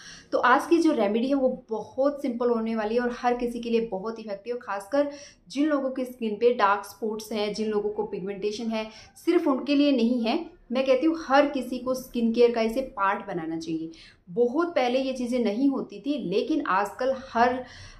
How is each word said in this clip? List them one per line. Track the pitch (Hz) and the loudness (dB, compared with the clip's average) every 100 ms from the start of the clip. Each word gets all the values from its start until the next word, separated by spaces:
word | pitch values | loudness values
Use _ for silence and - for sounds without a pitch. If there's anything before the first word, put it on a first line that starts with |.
| - - - | -20 -20 -4
तो | - | 2
आज | 254 269 - | 4 4 4
की | 339 | 4
जो | 320 | 4
remedy | 240 202 220 262 | 4 2 2 0
है, | |
वो | 277 254 - - | 2 2 -2 -6
बहुत | 220 214 - 269 285 | -8 -6 0 0 0
simple | 320 233 240 | -4 -2 0
होने | 233 220 226 | 0 0 -2
वाली | 214 | 0
है | 233 | 0
और | 247 233 | -2 -2
हर | 247 240 | -2 0
किसी | 240 240 | -2 -6
के | 233 | -2
लिए | 226 | 0
बहुत | 226 190 214 220 | 0 -4 -6 -8
इफेक्टिव, | 214 196 226 240 | -10 -10 -8 -10
खासकर | 240 202 - 277 285 285 - - - | -6 -8 -2 0 0 -4 -16 -20 -10
जिन | 254 | -2
लोगों | 302 285 254 | 0 0 -2
की | 254 | -4
skin | 247 - 226 202 | -6 -6 -6 2
पे | 240 | 2
dark | 240 202 202 | 4 4 2
spots | 202 - 220 214 - | -2 -8 -6 -6 -6
हैं, | 220 208 | -4 -4
जिन | 208 214 | -2 -2
लोगों | 208 208 | -2 -2
को | 208 | -4
पिगमेंटेशन | 208 196 185 196 208 214 | -4 -6 -6 -4 -4 -4
है, | 226 220 220 - - - | -4 -4 -6 -12 -20 -4
सिर्फ | - 349 330 | 2 2 2
उनके | 262 254 | 0 2
लिए | 285 285 | 4 4
नहीं | 254 226 254 | 4 4 2
है। | 226 302 - - - | 0 -2 -4 -14 -4
मैं | 247 269 | -2 2
कहती | 254 320 | 4 2
हूँ, | - - | 0 4
हर | 269 285 | 4 4
किसी | 269 240 254 | 0 -6 -6
को | 247 | -4
skin | 254 - 240 226 | -4 -4 -2 0
care | 226 240 | 6 4
का | 226 | 4
इसे | 226 233 | 0 -2
पार्ट | 262 - 196 214 202 | -4 -2 0 0 -4
बनाना | 170 160 165 | -6 -6 -6
चाहिए। | 165 160 165 - - _ - | -6 -6 -6 -12 -20 _ -8
बहुत | 175 240 269 339 | 0 2 2 0
पहले | 320 247 254 | 0 2 0
ये | 269 | 0
चीज़ें | 247 240 247 | -4 -2 0
नहीं | 214 208 277 | 0 2 2
होती | 254 - 202 | 0 -4 -8
थी, | 277 285 | -6 -4
लेकिन | 185 196 240 302 - | -2 -2 0 -2 0
आजकल | 185 202 - 262 262 - | 0 0 -2 -2 -4 -4
हर, | 233 247 254 247 - - | 2 2 2 -6 -16 -20